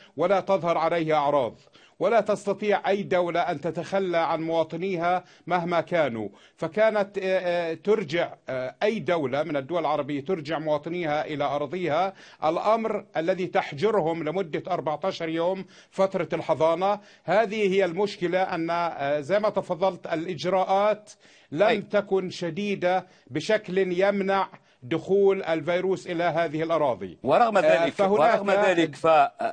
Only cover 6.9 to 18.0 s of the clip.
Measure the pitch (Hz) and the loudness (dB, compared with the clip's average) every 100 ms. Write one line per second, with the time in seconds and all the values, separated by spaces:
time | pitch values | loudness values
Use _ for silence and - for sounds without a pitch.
6.9 | 214 202 196 190 185 180 175 165 160 196 | 2 -2 -4 -2 0 0 -2 -2 -4 0
7.9 | 220 151 170 143 - - 131 127 - 214 | 0 0 -2 -2 -6 -8 -6 -6 -2 -2
8.9 | 226 143 175 131 139 160 143 135 175 151 | 0 0 0 0 -2 -2 -4 -4 -2 0
9.9 | 151 135 143 139 185 143 156 156 147 165 | -2 -2 -6 -4 -4 -4 -4 -2 -2 -2
10.9 | 175 160 151 - 147 139 143 143 180 165 | -4 -2 -2 -2 -2 -2 -2 -4 -4 -2
11.9 | 156 190 - - - 156 170 208 226 220 | 0 -2 -4 -18 -4 -2 0 2 0 0
12.9 | 208 - 156 165 185 170 185 - 139 202 | -4 -6 -4 -2 -2 -2 -2 -2 -2 0
13.9 | 208 156 165 151 180 165 160 - 165 147 | 2 0 -2 -4 -4 -4 -6 -4 -4 -4
14.9 | 151 190 - 165 165 170 190 180 - - | -4 -4 -4 -4 -2 -2 -4 -8 -18 -8
15.9 | - 190 185 151 165 160 143 160 165 196 | -2 0 0 -2 -2 -2 2 2 2 0
16.9 | 202 - - - 196 220 220 196 190 180 | -2 -6 -10 0 2 2 2 2 2 2
17.9 | 170 | 0